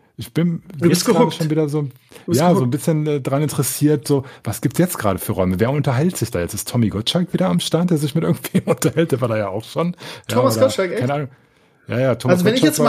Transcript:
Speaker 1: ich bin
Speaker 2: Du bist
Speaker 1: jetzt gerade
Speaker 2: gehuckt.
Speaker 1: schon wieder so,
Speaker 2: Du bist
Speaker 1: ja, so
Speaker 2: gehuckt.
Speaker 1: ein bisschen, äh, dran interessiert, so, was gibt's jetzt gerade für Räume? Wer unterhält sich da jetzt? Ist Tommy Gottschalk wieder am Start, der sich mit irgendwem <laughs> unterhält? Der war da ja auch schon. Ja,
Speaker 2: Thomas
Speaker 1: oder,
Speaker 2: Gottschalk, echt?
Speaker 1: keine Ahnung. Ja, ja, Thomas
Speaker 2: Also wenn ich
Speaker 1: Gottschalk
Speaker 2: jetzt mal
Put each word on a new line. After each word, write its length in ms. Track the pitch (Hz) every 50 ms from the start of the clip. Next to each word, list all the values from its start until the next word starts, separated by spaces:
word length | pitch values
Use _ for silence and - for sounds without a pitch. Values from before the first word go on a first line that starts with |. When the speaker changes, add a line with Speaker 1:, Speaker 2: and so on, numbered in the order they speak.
| _ _ _
Speaker 1:
ich 160 | - 113 - -
bin 280 | 151 170 175 165 - - - -
Speaker 2:
Du 120 | 139 170 170
bist 20 |
Speaker 1:
jetzt 140 | 180 175 -
gerade 140 | 247 220 247
Speaker 2:
gehuckt. 160 | 240 - -
Speaker 1:
schon 140 | - 160 151
wieder 180 | 151 160 156
so, 160 | 143 143 151 147
Speaker 2:
Du 80 | 127 - - _ - - - -
bist 140 | - 170 127
Speaker 1:
ja, 80 | 160 180
so 60 | 170
Speaker 2:
gehuckt. 120 | 127 127
Speaker 1:
ein 40 | 120
bisschen, 360 | 123 117 - 170 160 151 151
äh, 140 | 151 147 143
dran 200 | 123 143 135 143
interessiert, 640 | 156 139 - - 135 - - - 143 151 151 139 -
so, 160 | - 143 139 135 - - - -
was 180 | 117 101 -
gibt's 160 | - 131 -
jetzt 220 | - 175 180 - -
gerade 180 | 107 101 92
für 140 | 90 - -
Räume? 280 | 101 90 92 90 92 90
Wer 120 | 110 123
unterhält 440 | 139 151 - 147 123 123 156 185 175
sich 140 | - 117 -
da 100 | - 87
jetzt? 140 | 87 85 -
Ist 160 | 98 - -
Tommy 200 | - 123 113 104
Gottschalk 440 | 87 98 110 - - 170 180 - -
wieder 140 | 165 185
am 120 | 185 175 170
Start, 300 | - - - 160 180 180
der 80 | 175
sich 160 | 147 151 143 -
mit 100 | 165 165
irgendwem 380 | 165 165 - - - - 185
<laughs> 40 | -
unterhält? 480 | - 165 - - 151 - 165 165 160 135
Der 80 | 117
war 80 | 127 117
da 80 | 110
ja 100 | 107 104
auch 160 | 98 95 110 -
schon. 320 | - - 147 170 175 175 - - - - - - -
Ja, 60 | -
Speaker 2:
Thomas 220 | 240 262 269 214
Speaker 1:
oder, 80 | 220 254
Speaker 2:
Gottschalk, 240 | 269 - - 190 180
echt? 80 | 180 214
Speaker 1:
keine 140 | 120 131 143
Ahnung. 140 | 147 147 127 - _ _ _ _ _ _ _ _ _ _
Ja, 120 | - 107 120
ja, 160 | 131 135 117
Thomas 200 | - - 127 135
Speaker 2:
Also 100 | 180 175
wenn 80 | 214 233
ich 80 | 262
Speaker 1:
Gottschalk 100 | 156 156
Speaker 2:
jetzt 80 | 147 -
mal 60 | 147